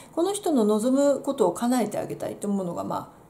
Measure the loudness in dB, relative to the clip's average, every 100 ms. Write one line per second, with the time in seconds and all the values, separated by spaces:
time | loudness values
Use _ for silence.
0 | -10 -4 -2 -2 0 2 4 2 2 4
1 | 4 2 0 2 2 2 0 2 0 -2
2 | -6 -6 -8 -6 -4 -2 -2 -4 -4 -6
3 | -8 -18